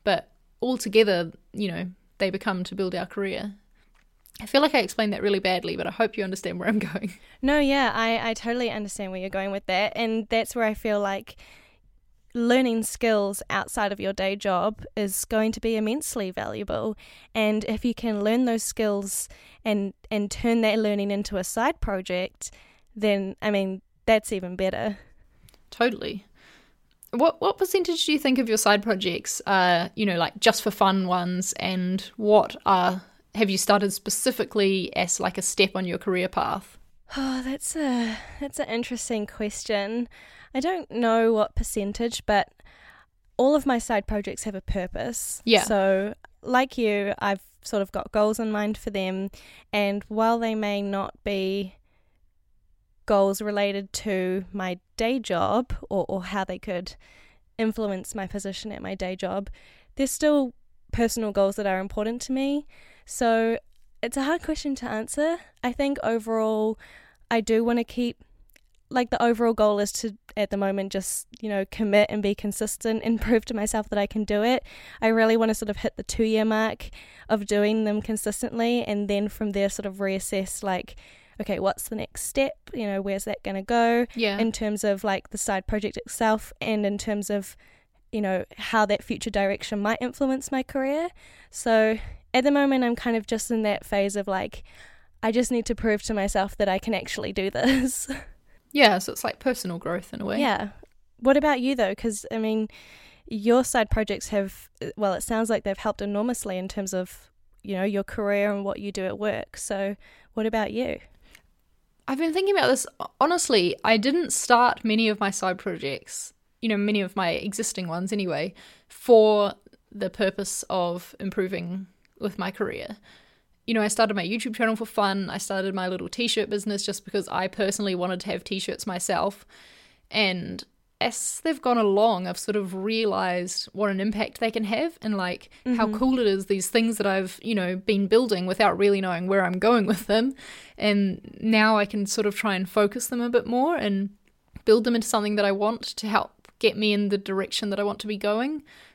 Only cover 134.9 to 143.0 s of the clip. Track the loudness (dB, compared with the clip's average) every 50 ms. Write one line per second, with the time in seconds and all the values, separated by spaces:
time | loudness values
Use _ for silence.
134.9 | -4 -6 -6 -4 -2 -2 -2 -4 -6 -8 -12 -18 -20 -8 -4 -2 0 0 0 0
135.9 | 0 0 2 2 2 4 4 2 2 2 0 0 -2 -2 0 0 2 2 2 2
136.9 | 0 0 0 0 2 0 -2 -4 -6 -8 -4 -2 -2 0 0 -2 -4 -2 0 0
137.9 | 2 2 4 4 6 4 6 4 2 0 0 0 2 4 4 4 4 4 4 4
138.9 | 4 4 2 0 -2 -2 0 2 2 2 2 2 0 2 4 4 6 6 4 2
139.9 | 0 0 0 2 2 2 2 2 -2 -6 -10 -18 -18 -20 -20 -20 -8 -2 0 2
140.9 | 4 4 2 2 0 -4 -10 -16 -10 -4 0 4 4 6 6 6 6 4 2 0
141.9 | -2 -2 -4 -2 -2 0 0 0 -2 -2 -2 0 0 0 -2 0 2 4 4 4
142.9 | 2 -2